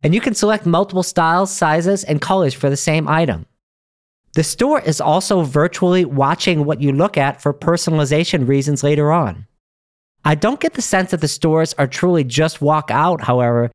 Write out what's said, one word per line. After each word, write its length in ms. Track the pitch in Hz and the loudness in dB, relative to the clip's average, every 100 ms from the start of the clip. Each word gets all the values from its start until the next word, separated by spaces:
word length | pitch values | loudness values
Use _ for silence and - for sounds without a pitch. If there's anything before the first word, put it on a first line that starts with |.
And 120 | 147 | 0
you 60 | 202 | 0
can 140 | 262 | 0
select 320 | 208 208 208 170 | 0 0 0 0
multiple 360 | 170 202 185 | 0 0 -2
styles, 480 | 175 - 165 180 190 | -2 0 2 2 0
sizes, 540 | - 160 160 175 196 | 0 0 2 0 -2
and 160 | 196 147 | -2 -4
colors 320 | - 190 147 | 0 0 0
for 160 | - 139 | 0 -2
the 80 | 143 | 0
same 320 | - 156 143 | 0 -2 0
item. 380 | 156 151 80 - _ _ _ _ _ _ _ _ | 0 0 -2 -8 _ _ _ _ _ _ _ _
The 80 | 156 | -2
store 380 | 151 - 262 302 | -2 0 0 0
is 180 | 160 147 | 0 -2
also 440 | 156 170 - 190 | 0 0 0 0
virtually 640 | 147 147 175 - 180 185 151 | 0 0 0 0 2 2 0
watching 580 | 139 139 170 185 160 | 0 0 0 0 0
what 160 | 147 131 | 0 0
you 100 | 143 | 0
look 280 | 139 196 151 | 0 0 0
at 240 | 139 139 | -2 -2
for 100 | 147 | -4
personalization 960 | - 165 170 170 156 135 151 170 165 123 | -2 -2 0 0 0 0 0 0 0 2
reasons 340 | 139 139 143 | 0 0 0
later 300 | 143 151 147 | 0 2 2
on. 340 | 170 120 90 - _ _ _ _ _ _ _ | 2 0 -6 -16 _ _ _ _ _ _ _
I 120 | 151 151 | -2 0
don't 220 | 214 285 | 0 0
get 140 | 320 | -4
the 80 | 269 | -4
sense 300 | - 190 180 | -2 -2 0
that 100 | 170 | -2
the 80 | 151 | -4
stores 460 | - 165 160 160 | -2 0 2 0
are 120 | - 135 | -2 -4
truly 380 | - 175 170 | 0 0 2
just 380 | 127 123 156 - | 0 0 -2 0
walk 280 | 147 156 - | 0 0 0
out, 300 | 123 170 160 | 0 0 0
however, 500 | - 123 120 120 117 | 0 2 2 0 -2